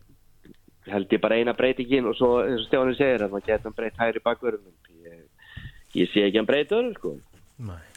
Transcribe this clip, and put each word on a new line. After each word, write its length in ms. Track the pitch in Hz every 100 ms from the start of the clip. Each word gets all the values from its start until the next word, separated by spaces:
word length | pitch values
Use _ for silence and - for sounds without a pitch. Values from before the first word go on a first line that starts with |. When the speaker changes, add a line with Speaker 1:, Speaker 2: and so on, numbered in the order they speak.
| - - _ - - - _ _ -
Speaker 1:
held 260 | 101 98
ég, 80 | 104
bara 160 | 107 113
eina 160 | 120 113
breytingin 540 | 127 131 123 135 117
og 80 | 113
svo, 140 | 123 123
eins 220 | 107 120 -
og 20 |
Stjáni 300 | 139 131 120
segir, 240 | 139 120
að 120 | 101 98
maður 80 | -
getur 260 | 107 110 110
breytt 240 | 113 -
hægri 220 | 117 110 117
bakvörðunum. 480 | 117 123 107 95 _ _ 85 85
Ég, 160 | 82 - _ - - - - - -
ég 80 | 90
sé 140 | 107 101
ekki 160 | 107
hann 80 | 107
breyta 300 | 139 151 214
öðru, 140 | 247 202
sko. 160 | 85 71 - - - -
Speaker 2:
Nei. 180 | 110 85 -